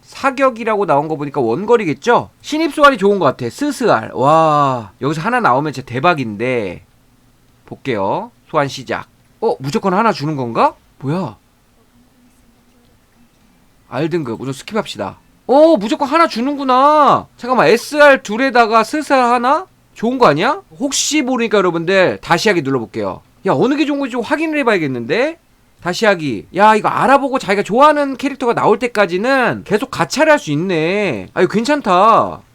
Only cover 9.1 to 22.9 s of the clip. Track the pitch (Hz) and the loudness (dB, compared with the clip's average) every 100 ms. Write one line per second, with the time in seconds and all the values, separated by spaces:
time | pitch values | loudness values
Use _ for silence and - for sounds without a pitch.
9.1 | _ _ _ 220 165 131 214 196 185 226 | _ _ _ -4 -4 -4 -4 -2 0 0
10.1 | 175 147 147 123 117 277 - _ _ 131 | -2 -4 -6 -6 -2 -2 -2 _ _ -6
11.1 | 165 160 101 _ _ _ _ _ _ _ | -6 -6 -10 _ _ _ _ _ _ _
12.1 | _ 247 _ _ _ 240 240 240 110 _ | _ _ _ _ _ _ _ _ _ _
13.1 | _ _ _ _ _ _ _ _ 120 160 | _ _ _ _ _ _ _ _ -6 -4
14.1 | 170 143 110 123 135 - 214 - - 98 | -4 -6 -8 -8 -10 -8 -8 -8 -8 -10
15.1 | - _ _ - 262 320 320 202 294 277 | -10 _ _ 0 4 6 4 0 -4 -2
16.1 | 311 339 214 254 285 277 254 277 302 277 | 2 0 0 -4 -4 0 2 4 4 4
17.1 | 143 - _ 240 247 156 220 - 294 294 | 2 -2 _ -2 2 4 2 0 4 6
18.1 | 269 - 214 269 240 226 226 220 302 294 | 6 0 -2 0 2 2 2 0 -4 0
19.1 | 269 247 247 240 302 381 _ _ - 220 | 2 2 2 0 0 -2 _ _ -6 -4
20.1 | 262 233 143 214 349 - 160 277 269 - | 2 4 4 0 -2 -8 -8 -6 -4 -2
21.1 | 302 254 254 233 202 180 170 165 190 175 | -2 0 -2 0 2 2 0 0 2 2
22.1 | 107 - 160 220 180 135 135 110 | 0 0 0 2 0 0 -2 -4